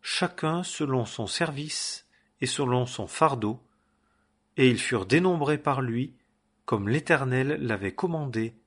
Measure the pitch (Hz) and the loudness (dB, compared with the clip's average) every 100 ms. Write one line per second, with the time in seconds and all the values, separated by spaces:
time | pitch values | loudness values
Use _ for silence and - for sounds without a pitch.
0 | - - 175 - 156 165 180 - 147 131 | -4 -2 -2 0 -2 -2 -4 -4 0 0
1 | 110 - 104 - 165 139 151 - - - | -2 -4 -6 -2 -4 -4 -8 -8 -8 -10
2 | _ _ _ _ 127 - 135 123 123 - | _ _ _ _ -4 -2 2 2 0 -6
3 | 98 - 160 135 104 123 _ _ _ _ | -10 2 2 2 -2 -4 _ _ _ _
4 | _ _ _ _ _ - 131 117 - 120 | _ _ _ _ _ 4 4 6 0 -2
5 | 92 139 185 175 143 151 151 131 127 117 | 2 4 4 2 2 0 0 0 0 -2
6 | 131 - _ _ _ _ - 110 98 135 | -2 -8 _ _ _ _ -2 0 2 0
7 | 151 156 135 127 135 151 123 107 98 - | 2 2 2 0 0 -2 -2 -2 -2 -2
8 | 185 160 143 110 113 - | -2 -2 -4 -2 -4 -6